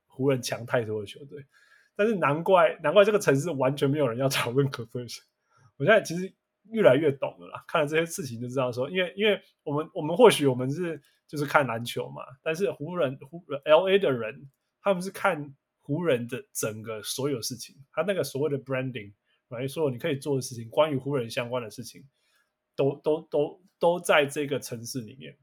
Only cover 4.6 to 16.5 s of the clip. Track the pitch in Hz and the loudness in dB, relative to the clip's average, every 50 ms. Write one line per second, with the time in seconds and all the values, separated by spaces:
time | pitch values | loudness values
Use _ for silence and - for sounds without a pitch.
4.6 | 139 135 135 - 117 - - 123 123 117 - - - _ _ _ _ _ _ _ | 2 2 -2 -6 -10 -10 -10 -10 -10 -10 -14 -16 -18 _ _ _ _ _ _ _
5.6 | _ _ _ - 135 175 226 202 147 135 165 175 185 190 - _ _ _ _ _ | _ _ _ 0 4 4 4 4 4 0 -4 -8 -8 -10 -12 _ _ _ _ _
6.6 | _ 220 226 226 190 147 127 143 165 147 139 - 139 - - - - - - - | _ -4 2 6 6 6 6 6 4 0 0 -2 -4 -8 -8 -12 -16 -16 -16 -16
7.6 | - - - 170 147 147 156 160 170 165 - - 165 110 117 113 123 123 123 135 | -6 -2 0 0 0 0 0 0 0 -2 -4 -8 -8 -8 -8 -10 -10 -6 -4 -2
8.6 | 127 123 117 120 131 165 185 190 180 175 - 196 214 214 196 - - _ _ _ | -2 -2 -2 -4 -6 -4 -2 -2 -4 -2 -2 0 0 2 2 0 -4 _ _ _
9.6 | - 156 143 147 156 - - 165 151 156 170 185 247 202 147 - 147 139 123 123 | -8 -4 -4 -4 -4 -6 -6 -6 -4 0 6 8 8 8 8 6 4 2 2 0
10.6 | 127 131 143 170 180 170 160 143 - _ _ _ _ _ - 147 147 143 - 156 | -2 -4 -4 -4 -6 -6 -8 -8 -12 _ _ _ _ _ -6 -6 0 2 4 2
11.6 | 139 120 117 117 120 117 - 127 120 - 139 - - - 135 - - 160 160 160 | 4 2 -2 -6 -6 -6 -6 -8 -8 -8 -10 -14 -16 -16 -18 -10 -6 -6 -4 -2
12.6 | 202 175 147 - 143 165 180 175 156 127 135 131 - - - 170 - - 143 135 | -2 -4 -4 -6 -8 -6 -2 -2 -2 -2 -2 -6 -14 -18 -18 -16 -12 -10 -10 -4
13.6 | - 151 151 165 185 190 190 202 190 156 135 117 110 110 127 147 143 - _ _ | 4 6 6 6 6 6 4 4 4 2 0 0 -2 -6 -8 -12 -18 -20 _ _
14.6 | _ _ _ _ - 202 196 175 180 196 - - - 202 175 151 147 147 139 _ | _ _ _ _ -2 0 0 0 -2 -8 -4 0 0 0 0 0 -4 -10 -14 _
15.6 | _ _ _ _ _ - 143 165 180 165 135 117 120 117 127 120 - _ | _ _ _ _ _ -4 -4 0 2 2 0 0 0 -4 -8 -10 -12 _